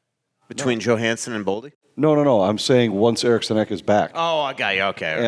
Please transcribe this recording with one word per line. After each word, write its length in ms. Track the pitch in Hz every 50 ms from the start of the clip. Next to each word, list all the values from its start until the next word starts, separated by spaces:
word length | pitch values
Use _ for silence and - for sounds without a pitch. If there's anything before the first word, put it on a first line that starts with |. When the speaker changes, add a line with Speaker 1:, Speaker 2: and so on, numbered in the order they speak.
| _ _ _ _ _ _ _ _ _ -
Speaker 1:
between 300 | - 123 139 131 120 113
Speaker 2:
No. 40 | 98
Speaker 1:
Johansson 480 | 120 117 110 117 113 117 113 - 127 117
and 120 | 107 101
Boldy? 260 | 95 98 107 120 147 - _ _ _ _ -
Speaker 2:
No, 160 | 143 156 151
no, 100 | 147 147
no. 180 | 143 123 104 92
I'm 160 | 98 107 104
saying 340 | - - 135 123 120 113 95
once 320 | 98 110 117 113 - -
Eriksson 320 | 120 117 107 - - 110
Ek 140 | 107 104 -
is 100 | 107 82
back. 300 | - - 104 104 85 - -
Speaker 1:
Oh, 260 | 165 165 170 165 156 147
I 100 | 135 135
got 240 | 131 123 101 98
you. 60 | 95 98
Okay. 440 | 98 92 - 95 80 80 92 120